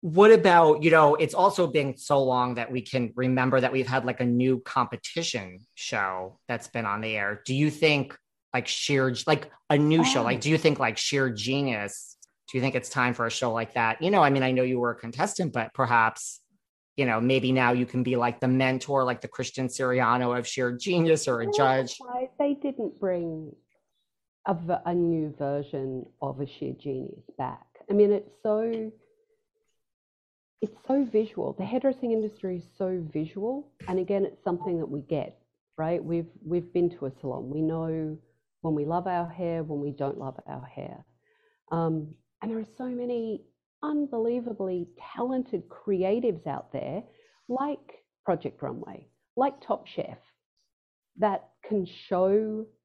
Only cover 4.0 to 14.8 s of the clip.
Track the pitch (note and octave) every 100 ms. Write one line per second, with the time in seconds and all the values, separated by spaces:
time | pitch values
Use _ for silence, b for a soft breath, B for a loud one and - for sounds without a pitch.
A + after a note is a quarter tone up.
4 | B2 B2+ B2 A#2+ B2+ B2+ - - A#2 G#2+
5 | - - E3 A#2+ F#2 F#2 A2+ - - A#2
6 | G2 F#2 F#2+ - - A#2 - A#2+ A2 G#2
7 | A2 G#2+ G2+ G#2 - C3+ D3+ D3+ D#3+ D3
8 | C3+ - _ _ _ B2+ - - - C#3
9 | C3 A#2+ - D#3 - B _ D3 D3 D#3+
10 | E3 F#3+ A#2 B2+ C3+ D#3 D#3+ C#3 A#2+ G#2+
11 | - C#3+ C3 G#2+ A2 C3+ C#3 A2 G2+ -
12 | - - - _ - C3 C3 B2+ - C3+
13 | B2 A#2+ A#2 - B2 A2+ A2 B2+ A2+ A2+
14 | E3 G3+ D3 C#3 C3 B2+ B2+ B2+